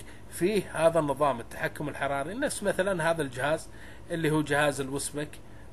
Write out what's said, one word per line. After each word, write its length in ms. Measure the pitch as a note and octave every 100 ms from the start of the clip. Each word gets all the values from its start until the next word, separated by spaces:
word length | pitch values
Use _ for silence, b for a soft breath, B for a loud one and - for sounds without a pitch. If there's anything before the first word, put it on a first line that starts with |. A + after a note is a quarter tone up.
| - B -
فيه 580 | - F3 G#3+ - D3+ E3
هذا 120 | E3
النظام 400 | D3 C3+ D3 A#2
التحكم 500 | A2+ - D#3 - D3
الحراري، 440 | - C#3 C#3 C#3+
نفس 300 | A3+ C#4 -
مثلا 480 | G3+ F3 F#3+ F3+ E3
هذا 100 | D#3+
الجهاز 480 | C#3 B2 C#3 D#3 - B B B -
اللي 200 | E3+ D#3
هو 100 | D#3
جهاز 400 | C#3+ C#3+ D3 C3+
الوسبك، 480 | C3 C#3 - C#3+ D3 - - B B